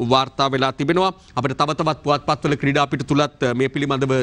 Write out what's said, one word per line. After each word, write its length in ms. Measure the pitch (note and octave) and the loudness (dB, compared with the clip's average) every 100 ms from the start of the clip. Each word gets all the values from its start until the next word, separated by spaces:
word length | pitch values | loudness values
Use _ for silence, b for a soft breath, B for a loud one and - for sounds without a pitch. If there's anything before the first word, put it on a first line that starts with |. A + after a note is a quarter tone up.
| A#2+ | 2
වාර්තා 380 | C3 C3 - C#3 | 2 2 0 0
වෙලා 200 | C3 C3+ | 2 -2
තිබෙනවා. 420 | B2+ C#3+ E3+ F#3+ F#3 B - | -2 -2 0 0 -2 B -6
අපිට 180 | C#3 C3 | -4 -2
තව 160 | D3+ | -2
තවත් 280 | D3+ D#3+ D3+ | 0 -2 -2
පුවත්පත්වල 520 | D3 C#3+ - D3 D3+ C#3+ | 0 0 0 -2 -2 0
ක්‍රීඩා 300 | C#3 C#3+ C#3+ | 0 0 0
පිටු 180 | D3 B2+ | -2 0
තුලත්, 380 | C#3+ D3 - | 0 0 0
අ, 100 | C3 | -2
මේ 160 | A#2+ C3+ | 0 -2
පිළිබඳව 420 | C#3+ C#3 - C#3 C3 | -2 -2 0 0 0